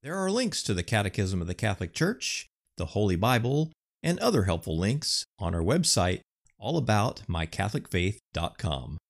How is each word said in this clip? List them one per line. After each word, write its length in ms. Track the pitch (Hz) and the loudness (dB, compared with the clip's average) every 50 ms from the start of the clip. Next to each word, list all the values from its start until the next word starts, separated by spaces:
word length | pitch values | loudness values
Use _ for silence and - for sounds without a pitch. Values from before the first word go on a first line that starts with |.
| - | -10
There 140 | 135 170 | -6 -4
are 140 | 196 190 185 | -2 0 2
links 320 | 196 240 262 214 - - - | 2 2 2 0 -2 -4 -2
to 100 | - 107 | 0 0
the 80 | 87 87 | 0 0
Catechism 580 | - - 107 101 95 - - 101 92 98 90 | 2 2 2 2 2 0 0 0 0 0 -2
of 60 | 82 | -2
the 80 | 87 90 | -4 -4
Catholic 400 | - - 107 101 - 95 82 - | -2 -2 -2 -2 -2 -4 -6 -2
Church, 520 | - 160 185 240 - - - - - - _ _ _ _ _ _ | 0 0 0 0 -2 -6 -6 -6 -6 -10 _ _ _ _ _ _
the 100 | - - | -8 -8
Holy 300 | 82 - 101 107 101 92 | -4 0 2 2 2 2
Bible, 560 | 82 98 117 127 117 117 123 135 147 160 156 - _ _ _ _ _ - | 4 4 4 2 2 2 2 2 0 0 -2 -4 _ _ _ _ _ -2
and 160 | 160 175 180 | -2 -2 2
other 260 | 220 247 220 135 98 | 2 2 4 4 2
helpful 320 | 98 87 82 - - 80 | 2 0 0 -2 -2 -2
links 480 | 80 90 101 127 147 - - - - - _ _ _ | 0 2 2 0 0 0 -2 -4 -4 -4 _ _ _
on 160 | 98 85 87 | -4 -2 0
our 80 | 85 82 | 0 2
website, 580 | 90 135 180 175 - - - 90 90 92 - - _ _ _ _ _ _ _ | 2 2 2 2 2 2 4 4 2 0 -2 -6 _ _ _ _ _ _ _
all 180 | 104 113 160 | -6 -2 -2
about 460 | 165 127 113 107 107 104 127 - - - | 0 2 2 2 2 2 0 -2 -6 -8
my 200 | - 90 80 82 | -6 -4 -2 -2
catholic 420 | 80 - - 98 110 - 143 - - | -4 -2 -2 -2 -2 -2 -4 -6 -2
faith 300 | - 92 87 95 107 - _ _ _ | 0 2 2 2 0 -4 _ _ _
dot 240 | 85 85 - - - | -4 -4 -4 -6 -4
com. 400 | - 98 76 67 62 62 73 85 _ | -4 -4 -4 -4 -6 -8 -10 -12 _